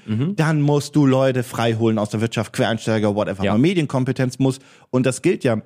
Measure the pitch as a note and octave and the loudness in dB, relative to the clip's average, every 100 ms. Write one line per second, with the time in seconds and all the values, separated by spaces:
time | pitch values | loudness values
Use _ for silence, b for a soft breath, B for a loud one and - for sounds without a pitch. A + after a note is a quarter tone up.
0 | b G#2+ D#3 G3+ D#3+ D#3 C#3+ D3 C#3+ D#3 | b -4 -4 -2 0 2 2 0 0 2
1 | C#3 C3 C3+ B2+ A#2 - A#2 A2+ A2+ A2 | 4 4 2 0 -4 -2 0 2 0 0
2 | G#2 A2 A2+ - G#2+ - B2+ A2+ - A2 | -2 -2 -2 -2 -6 -2 -2 0 -2 0
3 | G#2 G2+ F#2 F#2+ G2 G#2+ D#3 F#3 D3+ C3 | 0 0 -2 -2 0 2 2 0 -2 -2
4 | B2+ B2+ B2+ - C3+ C3 b b b B2+ | -2 -2 -2 0 -2 -2 b b b 0
5 | B2+ B2 E3+ G#3 B2+ A2 | 0 0 -2 0 0 -2